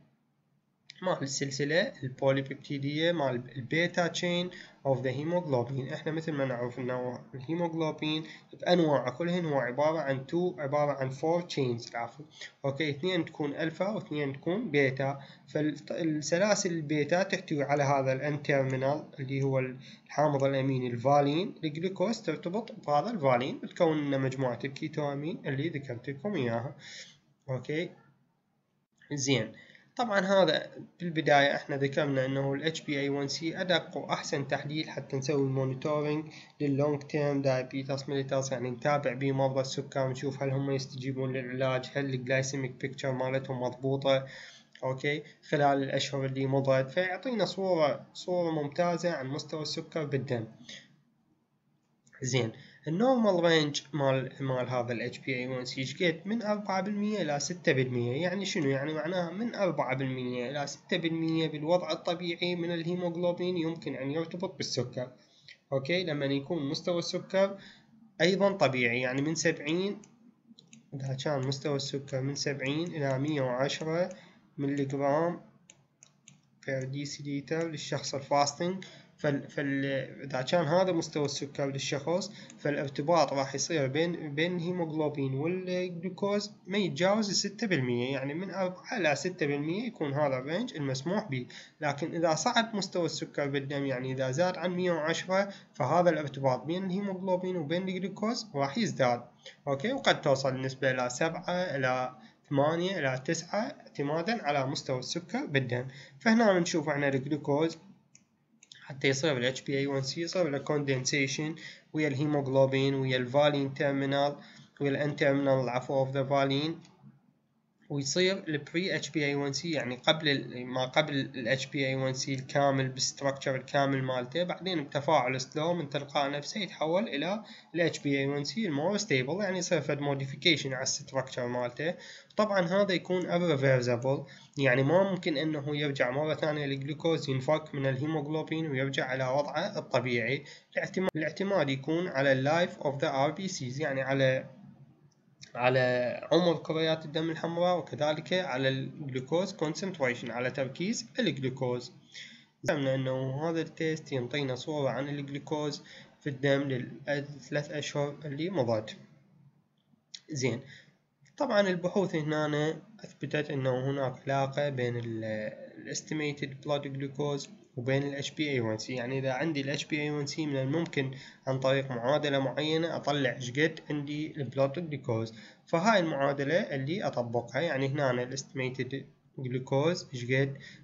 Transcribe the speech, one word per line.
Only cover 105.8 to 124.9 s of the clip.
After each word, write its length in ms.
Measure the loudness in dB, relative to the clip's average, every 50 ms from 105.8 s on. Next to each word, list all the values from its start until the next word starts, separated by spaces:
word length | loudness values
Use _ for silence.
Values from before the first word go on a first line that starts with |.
| -4 -6 -10 -16 -20 -20 -20 -2
فهنا 340 | 2 4 6 8 8 6 6
بنشوف 360 | 6 4 2 2 0 2 2
احنا 180 | 0 2 2 2
الجلوكوز 720 | 2 2 0 0 -2 -2 0 0 2 2 2 2 0 -4 -14 -20 -20 _ _ _ _ -20 _ _ _ _ _ _ _ _ -20 _ -20 -20
حتى 260 | -16 -14 -12 0 2 2
يصير 300 | 2 4 2 2 2 2
ال 180 | 0 0 -2
H 40 | -2
B 60 | -4
A 380 | -2 -2 0 0 0 0 -2 -2
one 100 | -2 -4
C 40 | -4
يصير 320 | -6 -4 0 0 0 2
له 80 | 0 -2
كوندنسيشن 1000 | -2 0 0 0 2 2 0 0 0 0 2 2 2 2 0 -2 -2 -4 -4 -8 -12 -16 -18 -20 -20 _ -2
ويا 140 | 0 0 2
الهيموغلوبين 880 | 2 2 2 2 2 2 2 4 6 6 6 6 6 4 4 4 2
ويا 220 | 2 2 2 2 2
الفالين 560 | 0 2 4 6 6 6 6 4 0 0 0
تيرمينال 600 | 0 0 2 2 2 2 2 2 2 2 2 0 -2 -10 -18 -20 -20 -20 -20 _ -2
ويا 80 | 0 0
الان 260 | 2 2 0 0 0
تيرمينال، 480 | 2 4 4 4 4 6 4 4 4 4
العفو، 300 | 2 0 -2 -2 0 2
اوف 180 | 2 2 2
ذا 120 | 0 -2 0
فالين، 560 | 2 4 4 4 4 2 2 0 0 -4 -6 -10 -20 -20 _ -20 -20 -20 _ _ _ _ _ _ _ _ _ _ _ _ _ _ _
ويصير 480 | -4 -4 -2 0 2 4 4 4 4 2
ال 240 | -2 -4 -4 -4 -4
pre 380 | -2 -2 -2 0 0 -2 -2 -4
H 40 | -2
B 80 | -2
A 380 | 0 0 2 2 2 0 0 -2
one 80 | -2
C، 40 | -4
يعني 300 | -2 -2 -2 -2 -2 -6
قبل 340 | -2 2 2 2 4 4 2
ال، 360 | 2 2 0 -4 -8 -8 -8
ما 200 | -4 -2 -2 -2
قبل 280 | 2 2 2 2 4 2
ال 460 | 0 -2 -2 -4 -4 0 0 2 0
H 20 |
B 120 | 0 -4 -2
A 420 | 0 0 2 2 0 0 0 -2
one 100 | -2 -2
C 40 | -4
الكامل 600 | -4 -4 -4 0 2 4 4 6 4 4 0 0
بالستركتشر 640 | 0 -2 -2 -2 -2 -2 -2 -2 -2 0 -2 -2 -2
الكامل 480 | -2 -4 0 2 2 4 4 2 0 0
مالته، 400 | 0 0 -2 -2 -2 -2 -2 -2
بعدين 400 | -2 -2 -4 -4 -2 -2 -2 -4
بتفاعل 580 | -2